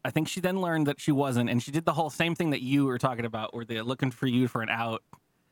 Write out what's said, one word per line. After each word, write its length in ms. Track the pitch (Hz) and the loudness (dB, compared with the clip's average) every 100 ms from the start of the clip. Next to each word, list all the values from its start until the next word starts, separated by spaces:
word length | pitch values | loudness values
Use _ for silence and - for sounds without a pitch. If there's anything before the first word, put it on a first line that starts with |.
I 60 | 131 | -4
think 180 | 156 156 | -2 -2
she 120 | - | -2
then 200 | 180 190 | -2 0
learned 260 | 180 160 147 | 0 2 0
that 140 | 143 | 0
she 120 | - | 0
wasn't, 380 | 139 139 120 - | 2 2 2 2
and 120 | 120 | 0
she 80 | 131 | -2
did 140 | 147 | -2
the 80 | 165 | 0
whole 180 | 151 156 | 0 -2
same 240 | - 170 | 0 0
thing 160 | 165 165 | 2 0
that 120 | 139 | 0
you 240 | 127 143 135 | 2 2 2
were 120 | 127 | 2
talking 260 | 135 117 | 0 0
about, 300 | 117 110 110 | -4 -4 -6
where 100 | 117 | -8
they're 180 | 113 113 | -6 -6
looking 260 | 117 131 135 | -4 -2 -2
for 160 | - 131 | 0 2
you 220 | 123 127 | 4 2
for 140 | 117 | 0
an 80 | 113 | -2
out. 320 | 113 117 113 _ - _ _ _ | -2 -2 -6 _ -20 _ _ _